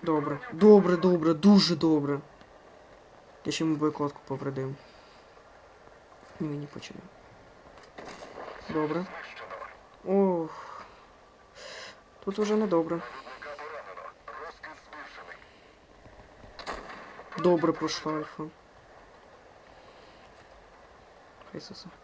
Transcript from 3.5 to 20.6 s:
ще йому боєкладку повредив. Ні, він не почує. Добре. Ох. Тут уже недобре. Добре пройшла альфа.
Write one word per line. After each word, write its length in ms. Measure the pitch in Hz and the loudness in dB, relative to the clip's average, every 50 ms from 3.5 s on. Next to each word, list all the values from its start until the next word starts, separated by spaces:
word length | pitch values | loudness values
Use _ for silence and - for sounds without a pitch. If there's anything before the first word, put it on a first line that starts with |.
ще 120 | 147 - 165 | -4 -2 0
йому 120 | 160 156 | 0 0
боєкладку 440 | 147 151 151 151 - 147 143 143 - - | 2 0 -2 0 0 -4 -4 -4 -10 -10
повредив. 480 | - 135 135 135 139 135 135 131 135 135 - - - - - - - - - - - - - - - - - - - - - - - - - - - - - - - - - | -10 -8 -6 -6 -6 -6 -6 -6 -6 -8 -12 -16 -20 -20 -20 -20 -20 -20 -20 -20 -20 -20 -20 -20 -20 -20 -20 -20 -20 -20 -20 -20 -20 -20 -20 -20 -20 -20 -20 -20 -20 -10 -8
Ні, 80 | 160 151 | -8 -6
він 120 | 143 147 | -6 -8
не 60 | 147 | -10
почує. 340 | 143 - - - - - - - - - - - - - - - - - - - - - - - - - - - - - - - - - - - - - - - - | -12 -14 -16 -16 -14 -18 -18 -20 -20 -20 -20 -20 -20 -20 -20 -20 -20 -20 -20 -20 -20 -20 -20 -20 -20 -20 -18 -16 -16 -16 -16 -18 -18 -16 -14 -14 -14 -14 -16 -12 -6
Добре. 360 | 160 156 151 151 156 170 185 - - - - - - - - - - - - - - - - - - - - | -4 -4 -2 -2 -4 -4 -6 -6 -12 -14 -14 -14 -16 -16 -14 -14 -14 -14 -14 -16 -18 -20 -20 -20 -20 -14 -4
Ох. 760 | - 190 196 196 190 180 170 160 160 - - - - - - - - - - - - - - - - - - - - - - - - - - - - - - - - - - - | 0 2 4 4 4 2 0 -4 -6 -10 -14 -16 -16 -16 -16 -18 -18 -20 -20 -20 -20 -20 -20 -20 -20 -20 -20 -20 -20 -20 -20 -18 -16 -16 -16 -16 -16 -18 -20 -20 -20 -20 -10 -8
Тут 140 | 202 196 208 | -6 -2 -2
уже 180 | 214 202 214 | 0 2 2
недобре. 440 | 214 214 196 185 165 160 165 170 170 - - - - - - - - - - - - - 453 466 - - - 1077 - - - - - - - - - - 170 - - - - 202 - - - - 196 196 - - - - - - - - - - - - - - - - - - - - - - - - - - - - - - - - - - - - - - - - - - - - - - 175 | 2 2 2 2 2 2 0 -4 -6 -6 -10 -14 -16 -16 -16 -16 -14 -14 -14 -14 -12 -14 -14 -14 -14 -14 -14 -16 -16 -16 -18 -20 -20 -20 -18 -16 -14 -14 -16 -16 -16 -18 -18 -18 -18 -20 -20 -18 -18 -18 -18 -18 -18 -18 -18 -20 -20 -20 -20 -20 -20 -20 -20 -20 -20 -20 -20 -20 -20 -20 -20 -20 -20 -20 -20 -20 -20 -20 -20 -18 -14 -12 -12 -12 -12 -12 -16 -16 -18 -18 -18 -20 -20 -18 -12 -10 0
Добре 340 | 160 180 175 165 160 165 | 4 4 4 4 4 2
пройшла 400 | 160 - 156 156 - - - 156 | 0 0 -4 -6 -6 -6 -6 -6
альфа. 320 | 156 151 151 - - - 156 156 - - - - - - - - - - - - - - - - - - - - - - - - - - - - - - - - - - - - - - - - - - | -6 -6 -8 -10 -10 -12 -12 -12 -14 -20 -20 -20 -20 -20 -20 -20 -20 -20 -20 -20 -20 -20 -20 -20 -20 -20 -20 -20 -20 -20 -20 -20 -20 -20 -20 -20 -20 -20 -20 -20 -20 -20 -20 -20 -20 -20 -20 -20 -20 -20